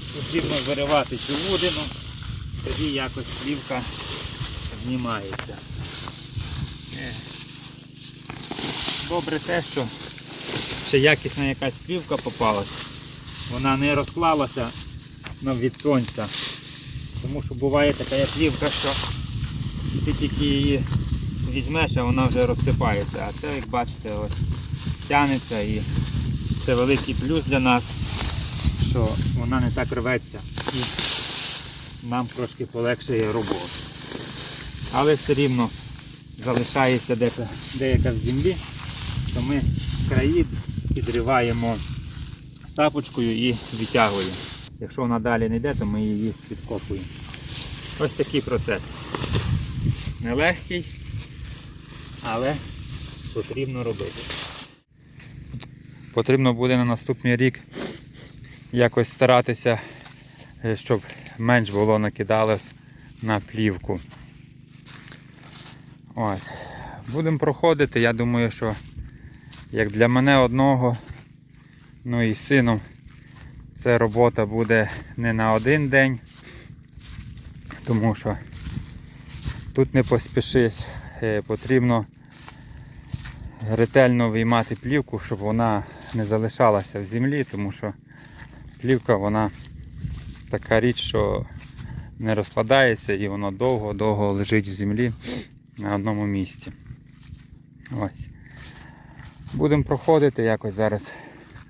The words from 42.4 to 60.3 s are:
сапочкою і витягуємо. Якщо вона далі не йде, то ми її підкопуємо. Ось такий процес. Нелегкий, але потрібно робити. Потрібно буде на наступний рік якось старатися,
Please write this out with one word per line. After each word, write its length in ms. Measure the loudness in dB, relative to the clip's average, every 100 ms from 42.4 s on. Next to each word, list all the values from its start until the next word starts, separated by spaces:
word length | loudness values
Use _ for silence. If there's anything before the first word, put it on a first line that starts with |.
| -16 -18 -8 0
сапочкою 720 | 0 0 -4 -2 0 2 0
і 60 | 0 -4 -6
витягуємо. 520 | 0 4 4 4 0 -2 -8 -10 -12 -12
Якщо 220 | -8 -2
вона 180 | 0 0
далі 300 | 2 2 2
не 60 | 0
йде, 180 | 0 -2
то 60 | -2
ми 160 | 0
її 320 | 0 0 -2 -4 -10
підкопуємо. 560 | -10 -6 -6 -6 -6 -6 -8 -8 -6 -2 -2 0 -2 -4 -2
Ось 120 | 0
такий 300 | 0 0 0
процес. 400 | 0 0 0 -2 -4 -8 -6 -4 -2 0 2 0 -2 -2 0 0 -4 -6
Нелегкий, 680 | -2 2 2 2 -4 -6 -6 -10 -10 -8 -10 -12 -12 -12 -12 -14 -12 -10 -8 -6
але 320 | -2 0 0 0 -4 -8 -8 -6 -6 -8 -6
потрібно 500 | -6 -6 -4 -4 -2
робити. 380 | -4 -4 -4 -2 0 2 2 -2 -6 -10 _ _ -20 -20 -18 -16 -12 -12 -12 -18 -20 -20 -6
Потрібно 400 | 0 4 6 6
буде 240 | 4 4 4
на 80 | 4
наступний 500 | 2 -2 0 2 4
рік 240 | 4 2 -6 -10 -10 -10 -16 -20 -20 -18 -20 -20 -2
якось 380 | 4 6 4 0
старатися, 720 | 4 6 6 4 0 2 0 -2 -16 -18 -20 -20